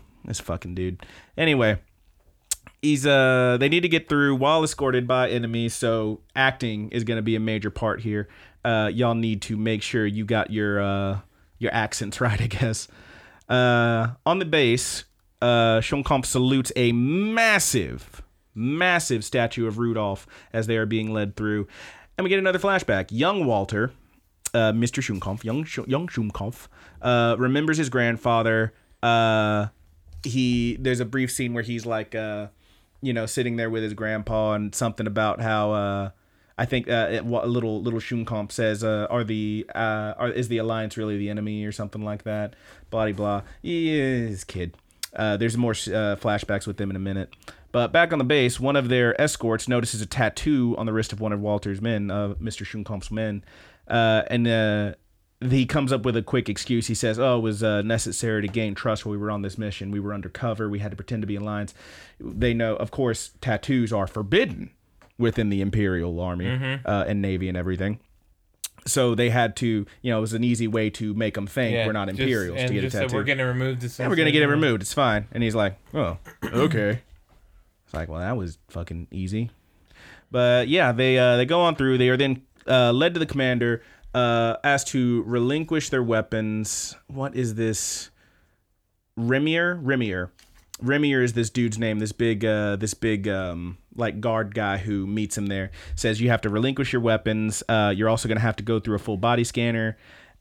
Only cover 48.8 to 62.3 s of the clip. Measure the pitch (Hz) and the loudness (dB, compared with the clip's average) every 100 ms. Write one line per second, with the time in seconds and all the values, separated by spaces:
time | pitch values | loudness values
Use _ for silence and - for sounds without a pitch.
48.8 | 123 127 120 - 147 - 117 113 - 123 | 2 2 2 2 0 0 -2 -2 0 0
49.8 | 117 110 107 - 110 - 156 143 120 - | 0 -4 -6 0 0 0 0 2 2 -2
50.8 | 113 110 110 101 107 101 104 104 104 98 | -2 -2 -2 -4 -4 -2 -2 -2 -2 -4
51.8 | 113 107 101 101 101 101 110 - 98 110 | -2 -2 -2 -4 -4 -6 -8 -8 -10 -10
52.8 | 101 101 - 107 110 101 - - - _ | -8 -8 -6 -4 -4 -4 -10 -20 -20 _
53.8 | - 117 113 110 - 120 117 113 107 104 | -2 2 4 4 2 0 2 2 2 0
54.8 | 104 - _ _ _ - 123 135 123 151 | -2 -6 _ _ _ -8 0 2 2 2
55.8 | 131 131 120 113 101 127 113 101 - 117 | 0 0 0 -2 0 -2 -2 -4 -2 -2
56.8 | 113 110 117 110 131 120 113 104 110 104 | 0 -2 0 2 2 2 0 0 0 0
57.8 | 104 113 107 90 117 107 101 110 107 98 | 0 -2 -2 -4 -2 0 -2 -2 -4 -2
58.8 | 120 107 110 104 107 104 98 90 104 - | -2 -2 -4 -4 -4 -4 -6 -6 -8 -6
59.8 | 98 101 101 101 92 - 120 107 107 101 | -6 -4 -4 -6 -10 -6 -4 -4 -4 -4
60.8 | 101 101 - 113 101 101 107 104 104 - | -6 -8 -8 -6 -4 -4 -4 -6 -8 -12
61.8 | - - - - 113 | -20 -20 -20 -16 -10